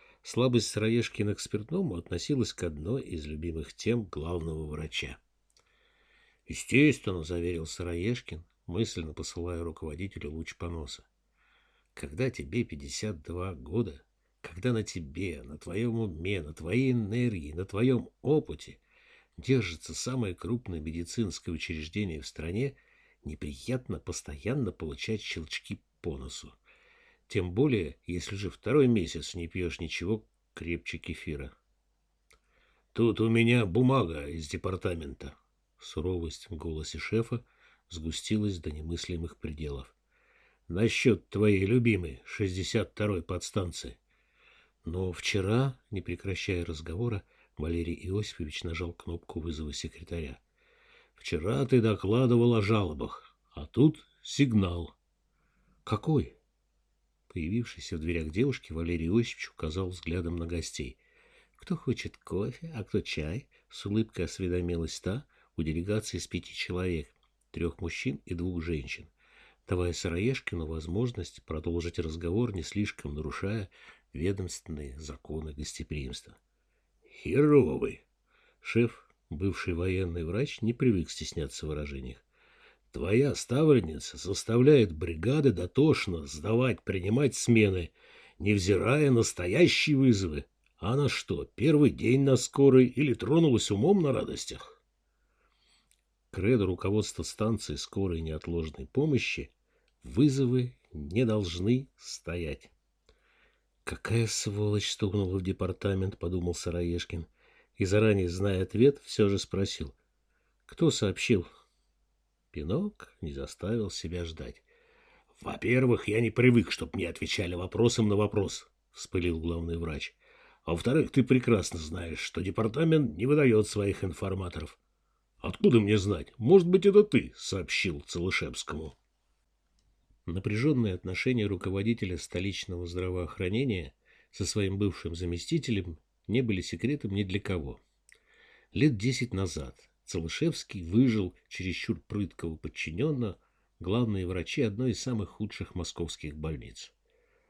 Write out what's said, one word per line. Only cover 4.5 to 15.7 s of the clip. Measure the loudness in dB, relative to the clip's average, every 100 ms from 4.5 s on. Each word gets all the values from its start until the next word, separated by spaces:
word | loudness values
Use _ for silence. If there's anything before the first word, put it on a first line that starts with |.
| -6 -6
врача. | -8 -8 -8 -8 -10 _ _ _ _ _ _ _ _ _ _ _ _ -14
«Естественно», — | -12 2 6 6 4 -2 -4
заверил | -4 -4 -2 -4 -6
Сыроежкин, | -8 -6 -4 -4 -4 -8 -16 -16 _ -6
мысленно | -2 -2 -4 -8
посылая | -10 -10 -8 -6 -6
руководителю | -8 -8 -10 -8 -10 -10 -10
луч | -10 -10 -10
поноса. | -8 -8 -10 -14 _ _ _ _ _ _ _ _ _
«Когда | -14 -10 -4 -4
тебе | -4 -4 -2
пятьдесят | -4 -6 -10 -8 -6 -8
два | -8 -8 -6
года, | -8 -6 -4 -4 -6 _ _ _ _
когда | -18 -6 -2
на | -2
тебе, | -2 -8 -10 -6 -6 -8
на | -12 -16
твоем | -8